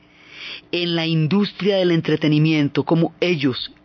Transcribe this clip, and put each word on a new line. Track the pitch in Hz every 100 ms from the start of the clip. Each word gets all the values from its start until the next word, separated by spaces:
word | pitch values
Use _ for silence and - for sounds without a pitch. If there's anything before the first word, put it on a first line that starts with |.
| _ - - - - - -
en | 175 175
la | 165 160
industria | 160 156 202 196 - 190 196
del | 180
entretenimiento, | 165 160 156 151 151 160 156 143 -
como | - 165 165 -
ellos | 175 165 135 117 - -